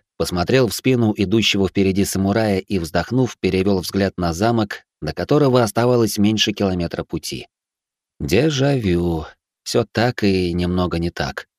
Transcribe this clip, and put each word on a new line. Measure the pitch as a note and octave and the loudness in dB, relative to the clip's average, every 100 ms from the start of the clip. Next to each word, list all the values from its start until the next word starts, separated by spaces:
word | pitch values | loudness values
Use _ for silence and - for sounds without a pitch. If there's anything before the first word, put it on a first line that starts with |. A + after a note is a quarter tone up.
| _ - | _ -8
посмотрел | E2 F2 E2+ C3+ A#2+ | -4 -2 0 2 2
в | |
спину | - C3 B2+ A2+ G#2+ | 0 0 2 2 0
идущего | F#2+ A2+ G#2 G2+ F#2+ | 0 2 2 0 0
впереди | - F#2+ F#2+ | 2 0 2
самурая | F#2+ G2 G2 G#2+ A2 F#2+ | 0 0 0 0 0 0
и, | - G2 | -2 -4
вздохнув, | E2 F2 E2 B2 B2 - | -2 -4 -2 0 -2 -2
перевел | F#2+ F#2 F#2+ G2 | -2 0 2 0
взгляд | E2 G2 G2 - | -2 -2 -2 -2
на | F2 | -4
замок, | E2 A2 A#2 G#2 - - _ | 0 0 0 -2 -6 -18 _
до | D2+ | -10
которого | - F2 D3 C#3 B2 | -6 0 2 4 4
оставалось | A2+ - A#2+ B2 A2 G#2+ | 2 0 2 2 2 2
меньше | G#2 G#2+ - | 0 2 0
километра | G2+ G2+ F#2 E2+ - | 0 -2 -2 -4 -6
пути. | E2 D#2+ - C2 - _ _ _ _ _ _ - | -8 -8 -8 -12 -14 _ _ _ _ _ _ -10
Дежавю. | - F#2+ D#3 C#3 C#3 C#3 G#2 F2 F2 E2 D#2+ - _ _ | -2 2 2 2 0 0 0 0 0 -2 -6 -14 _ _
Все | - B2 A2+ | -4 -2 -2
так | - A#2+ - | 0 0 0
и | G#2 F#2+ F2+ | 0 2 0
немного | F2 F2 F2+ F2+ E2+ | 0 0 0 0 -2
не | E2+ | -4
так. | - C#2 - - | -4 -6 -8 -16